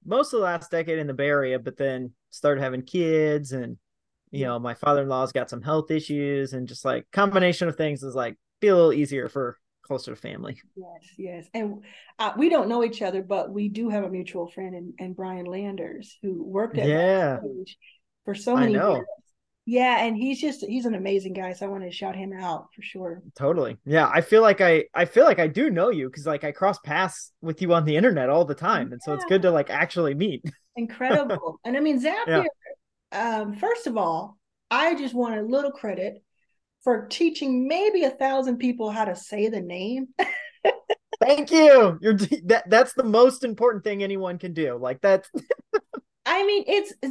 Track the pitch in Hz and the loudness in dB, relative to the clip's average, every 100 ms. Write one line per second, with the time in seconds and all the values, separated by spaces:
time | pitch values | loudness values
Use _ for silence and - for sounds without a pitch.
0 | 160 233 294 233 185 170 - 165 165 160 | -4 -2 0 0 -2 -4 -4 -6 -2 -4
1 | 147 131 143 143 131 127 117 - 139 127 | -4 -2 0 0 0 -4 -6 -6 -4 -4
2 | 123 _ _ - 147 139 135 127 127 180 | -10 _ _ -2 0 0 -2 -6 -6 -2
3 | 160 160 151 151 139 131 120 - _ _ | 0 2 2 0 -4 -8 -10 -14 _ _
4 | _ _ _ 139 131 120 120 120 147 143 | _ _ _ -6 -4 -4 -8 -2 2 2
5 | 139 127 131 131 123 123 131 156 151 156 | 0 -2 -2 -4 -6 -8 -2 -2 0 -4
6 | 151 147 143 139 135 131 127 139 131 120 | -4 -4 -2 -2 -4 -8 -10 -6 -4 -4
7 | - - 202 196 180 - 170 151 156 139 | -4 0 2 4 2 2 -4 -2 -4 -4
8 | 135 127 117 107 _ _ 208 180 165 147 | -6 -6 -6 -8 _ _ 4 6 6 4
9 | 139 139 123 139 123 - _ _ _ 135 | 0 -4 -6 -6 -8 -8 _ _ _ -8
10 | - 117 117 - - - _ - 180 170 | -8 -14 -14 -12 -12 -14 _ -20 -20 -20
11 | _ - 190 175 165 226 208 202 - - | _ -16 -14 -14 -12 -8 -8 -8 -18 -20
12 | - - 214 220 330 320 202 240 233 - | -20 -6 -4 0 2 4 2 0 -2 -2
13 | 196 190 185 196 - 202 208 208 233 208 | -4 -4 -4 -4 -4 -4 -6 -4 -4 -4
14 | 190 185 180 185 170 - 190 180 175 - | -4 -8 -8 -8 -10 -10 -12 -12 -14 -14
15 | 185 185 185 185 175 185 202 196 - - | -12 -10 -10 -10 -10 -8 -8 -10 -12 -14
16 | - - 202 175 - 190 226 147 143 156 | -18 -10 -8 -8 -6 -4 -4 -2 0 2
17 | 180 190 156 123 208 - 190 - - _ | 2 2 0 -2 -8 -12 -14 -18 -20 _
18 | _ _ - 202 - 247 240 208 208 143 | _ _ -10 -6 -2 2 2 2 2 0
19 | - - _ _ _ _ - 247 254 240 | -4 -16 _ _ _ _ -2 2 4 2
20 | 233 214 254 254 302 - - 247 233 202 | 0 -2 -4 -2 -4 -6 -6 -4 -2 -4
21 | 196 196 185 185 185 180 202 196 180 175 | 0 -2 -2 -8 -8 -8 -8 -8 -10 -8
22 | 190 190 196 185 180 165 - - - 190 | -8 -8 -10 -8 -8 -8 -10 -18 -16 -10
23 | 180 175 175 - 139 170 120 120 139 160 | -10 -12 -16 -2 0 2 -2 -6 2 4
24 | 143 160 170 220 220 196 180 160 - - | 4 2 6 6 8 6 6 4 2 -2
25 | 175 226 302 190 160 165 302 170 214 170 | 2 6 6 6 0 0 0 2 0 0
26 | 131 151 147 147 151 147 190 190 - 156 | -6 -6 -6 -4 -6 0 0 0 -4 -2
27 | 185 - - _ 165 156 180 170 156 151 | -2 -4 -18 _ -8 -4 2 4 4 4
28 | 240 165 127 156 170 139 175 196 120 120 | 4 4 2 2 2 0 -2 -2 -4 -8
29 | - 147 - 190 185 160 139 143 175 175 | -6 -6 0 4 4 2 0 -2 -2 0
30 | 156 143 202 131 160 - _ 240 233 - | -2 0 -2 -4 -10 -14 _ -10 -10 -4
31 | 254 294 262 190 165 - 233 262 302 269 | 0 0 0 -4 -6 -10 -6 -2 0 0
32 | 294 403 466 320 339 - - 554 _ _ | -2 -4 0 0 0 -6 -18 -20 _ _
33 | _ 196 233 220 208 202 392 466 302 220 | _ -6 -4 -4 -6 -4 -2 -2 -4 -2
34 | 175 165 202 _ _ _ _ 247 320 330 | -2 -2 -6 _ _ _ _ 0 0 -2
35 | 269 233 233 214 220 269 285 285 214 180 | -4 -4 -4 -4 -2 -2 -2 -6 -8 -6
36 | 202 208 _ _ _ _ _ _ - 220 | -8 -10 _ _ _ _ _ _ -2 -2
37 | 208 - 339 320 269 254 262 339 427 381 | -2 0 0 0 -2 0 0 0 2 2
38 | 277 - 269 269 262 240 247 240 214 220 | 0 0 0 0 -2 -2 -2 -2 -4 -4
39 | 208 180 - 208 214 214 175 175 202 262 | -4 -6 -8 -2 -2 -2 -8 -8 -6 -6
40 | 262 - - - - _ - 494 - 453 | -6 -4 -4 -4 -12 _ -2 -2 -6 -6
41 | _ - 247 294 294 320 302 262 208 160 | _ 0 2 2 4 8 10 10 8 4
42 | 202 208 196 302 175 226 180 220 254 - | 2 2 2 -2 2 2 6 4 4 2
43 | 233 214 247 254 247 208 240 208 208 202 | 2 6 6 6 -6 2 2 2 -4 -4
44 | 196 196 185 175 180 165 147 120 123 131 | -2 -4 -6 -8 -8 -4 -4 -2 -6 0
45 | 202 190 - - - - _ 427 - - | 4 4 2 -12 -12 -20 _ -4 -4 -16
46 | - _ 254 359 403 403 - 403 403 - | -18 _ -2 0 2 0 0 -2 -2 -8
47 | 269 | -10